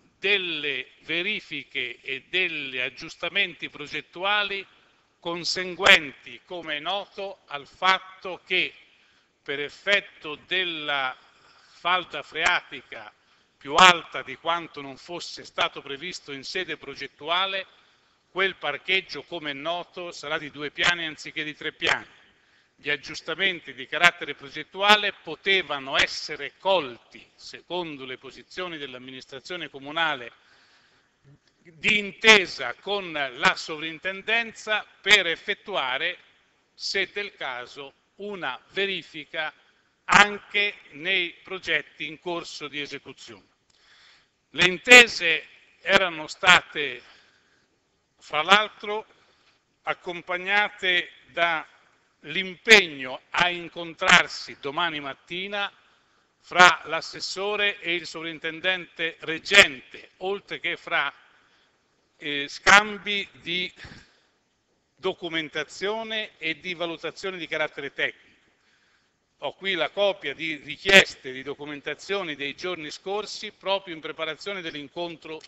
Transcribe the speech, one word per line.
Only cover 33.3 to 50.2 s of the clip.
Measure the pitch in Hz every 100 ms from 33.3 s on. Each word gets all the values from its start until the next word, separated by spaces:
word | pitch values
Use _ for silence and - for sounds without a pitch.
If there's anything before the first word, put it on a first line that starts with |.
| 123 185 165
sovrintendenza, | - 156 160 156 190 190 202 233 226 - 214 214 - _
per | 196 202 170
effettuare, | 156 - 196 - 175 131 135 170 - _ _ _ _ _
se | - - 196 180
del | 202 202
caso, | - 147 123 120 143 139 - _ -
una | 202 196 143 120 _
verifica | 190 196 180 - 160 143 165 156 - _ _ _ _
anche | - 185 208 202 - 208 208 - -
nei | 143 175 190 170 -
progetti | - 185 170 156 - - 151
in | 151
corso | 180 170 151 - 147
di | 147
esecuzione. | 135 139 135 - - 101 _ _ _ _ _ - - - _ _ _
Le | 139 180
intese | 175 247 247 226 - 170 156 - - _ _
erano | 170 190 185 156 151
state, | - 185 170 - 160 139 120 - - _ _ _ _ _ _ _ _ _ _
fra | - 151
l'altro, | 165 202 208 - 208 214 - _ _ _ _ _ _ _
accompagnate | - 147 185 175